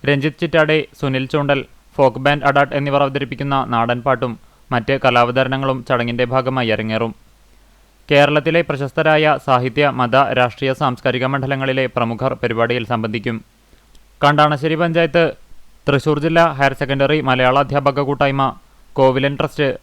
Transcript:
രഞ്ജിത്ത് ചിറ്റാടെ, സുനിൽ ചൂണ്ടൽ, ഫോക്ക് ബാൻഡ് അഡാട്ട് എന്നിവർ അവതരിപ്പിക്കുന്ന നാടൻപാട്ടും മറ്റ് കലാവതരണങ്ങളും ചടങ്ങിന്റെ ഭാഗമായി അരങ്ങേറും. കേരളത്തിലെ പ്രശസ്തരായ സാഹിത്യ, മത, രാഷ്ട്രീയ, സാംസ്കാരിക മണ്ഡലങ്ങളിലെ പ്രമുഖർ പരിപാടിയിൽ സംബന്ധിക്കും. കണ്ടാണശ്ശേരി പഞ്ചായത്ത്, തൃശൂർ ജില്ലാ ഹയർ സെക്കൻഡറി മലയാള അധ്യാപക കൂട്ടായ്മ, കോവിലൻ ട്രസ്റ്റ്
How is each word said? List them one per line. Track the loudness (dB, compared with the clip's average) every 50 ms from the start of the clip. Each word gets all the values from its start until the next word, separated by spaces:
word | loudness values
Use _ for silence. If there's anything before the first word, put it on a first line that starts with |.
| 0
രഞ്ജിത്ത് | 0 0 0 0 -4 -4 _ -6
ചിറ്റാടെ, | 0 2 2 2 4 2 0 -2 -4 _ -6
സുനിൽ | -4 -4 -2 -2 -4 -2 -4
ചൂണ്ടൽ, | -2 0 0 -2 -2 -2 -10 -16 -20 _ _ _
ഫോക്ക് | 2 2 2 2 0 0
ബാൻഡ് | 0 0 2 0 0
അഡാട്ട് | 2 2 0 0 0 -4
എന്നിവർ | -4 0 0 0 0
അവതരിപ്പിക്കുന്ന | 0 -2 -6 -6 -8 -8 -8 -6 -4 -2 -2 -2 -2 -2
നാടൻപാട്ടും | -2 0 0 -2 -2 0 -2 -2 0 -2 -6 -6 -10 -16 -20 _ _ _ _
മറ്റ് | -4 -4 -2 -2 -4 0 2
കലാവതരണങ്ങളും | 2 4 4 2 2 2 0 0 0 -2 -4 -2 -4 -4 -4 -2
ചടങ്ങിന്റെ | -2 -2 -2 -2 -4 -2 -2 -2 0 0
ഭാഗമായി | -2 -2 -2 -2 -2 0 0 -2
അരങ്ങേറും. | -2 -2 -4 -2 -2 -4 -4 -6 -12 _ _ _ _ _ _ _ _ _ _ _ _ _ _ _ _ _ 2
കേരളത്തിലെ | 4 4 4 4 2 0 0 2 0 0 0 0
പ്രശസ്തരായ | -4 -4 -4 -6 _ -2 2 2 2 4 4 2 0 0 0
സാഹിത്യ, | 0 0 2 2 -2 -2 0 0 0 0 0
മത, | -2 2 2 2 2 2 2 0
രാഷ്ട്രീയ, | 0 0 0 -4 -4 -4 -2 -2
സാംസ്കാരിക | -2 -4 -4 -2 -4 -2 -2 0 -2 -2 -2
മണ്ഡലങ്ങളിലെ | -2 -2 -4 -4 -4 -2 -2 -2 -2 -2 -2 -2
പ്രമുഖർ | -2 -2 -2 -4 -4 -4 -4 -4 -4 -4
പരിപാടിയിൽ | -4 0 0 0 0 0 -2 -2 -4 -4
സംബന്ധിക്കും. | -4 -4 -4 -6 -4 -4 -4 -6 -6 -10 _ _ _ _ _ _ _ _ _ _ -20 _ _ _ _ 2
കണ്ടാണശ്ശേരി | 2 4 4 4 2 2 0 -2 -2 0 0 0
പഞ്ചായത്ത്, | 0 2 2 0 2 2 2 2 2 -2 -8 -18 -20 -20 -20 -20 -20 -20 -8 _
തൃശൂർ | 0 0 2 2 0 -2 0 0
ജില്ലാ | 0 2 4 2 2 2 0
ഹയർ | 0 0 0 -2
സെക്കൻഡറി | -4 -4 0 0 2 2 2 0 2 0
മലയാള | 0 2 4 4 4 2 2
അധ്യാപക | 2 0 0 0 0 0 0 -2 -2
കൂട്ടായ്മ, | 0 0 0 0 0 0 -2 -2 -2 -8 _ _ _ _ -20 _ 0 2
കോവിലൻ | 4 4 4 2 0 -2 -2 -2
ട്രസ്റ്റ് | -4 -6 -2 -2 -2 -2 -2 -6